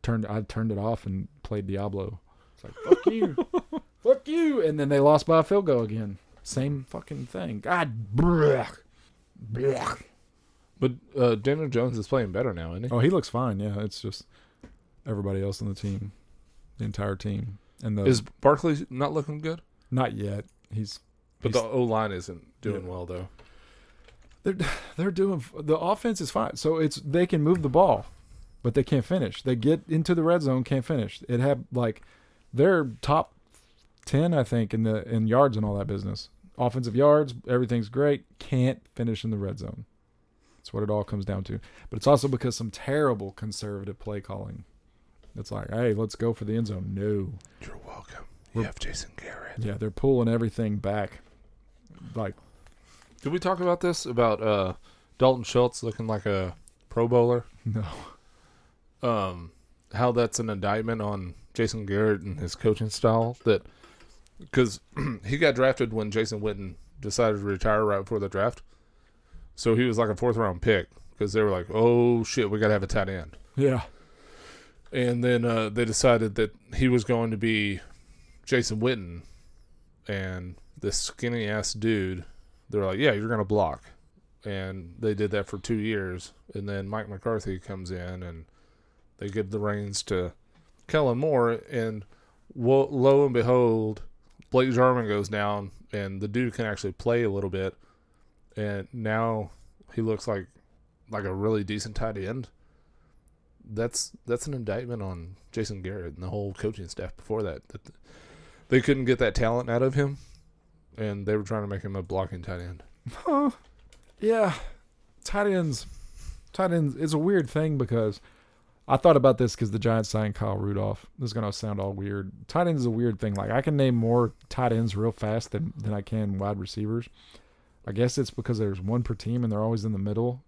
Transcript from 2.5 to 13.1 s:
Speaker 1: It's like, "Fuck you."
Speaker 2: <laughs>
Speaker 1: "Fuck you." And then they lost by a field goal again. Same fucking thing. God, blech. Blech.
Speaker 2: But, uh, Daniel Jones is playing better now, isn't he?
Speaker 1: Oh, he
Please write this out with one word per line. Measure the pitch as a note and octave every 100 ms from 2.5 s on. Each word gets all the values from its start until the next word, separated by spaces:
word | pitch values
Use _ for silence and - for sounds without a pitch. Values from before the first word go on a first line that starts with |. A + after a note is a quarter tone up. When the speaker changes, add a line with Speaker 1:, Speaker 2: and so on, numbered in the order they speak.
Speaker 1:
It's | _
like, | - -
"Fuck | G#4+ G#4+ -
you." | A3+ F#4 E4 - F4 -
Speaker 2:
<laughs> | D#4 - _
Speaker 1:
"Fuck | A3+ C4 D4
you." | D#4+ D#4+ C4
And | D#3+ D3+
then | C#3
they | C#3+
lost | C#3+ D3+ -
by | D#3+
a |
field | D#3 G3+ F3+
goal | B2+
again. | A2 G#2+ G#2 F#2+ _ -
Same | - - C3+ C#3+ C3
fucking | - - C#3 B2+
thing. | F#3 D#3 G#2+
God, | - - D#3+ A2 G#2 A2+
blech. | E3+ E3+ D3+ C3 - - _ _ _ _ _ - A2+
Blech. | A2+ C3+ C3 - - - _ _ _ _ _ _ _
Speaker 2:
But, | C3 B2 _ C#3
uh, | B2 A2
Daniel | A#2+ D3+ D3+
Jones | A#2+ B2 A#2
is | G#2
playing | C3+ G#2+
better | F#2 B2+
now, | E2+ E2
isn't | F2
he? | A#2+
Speaker 1:
Oh, | A#2+
he | C#3+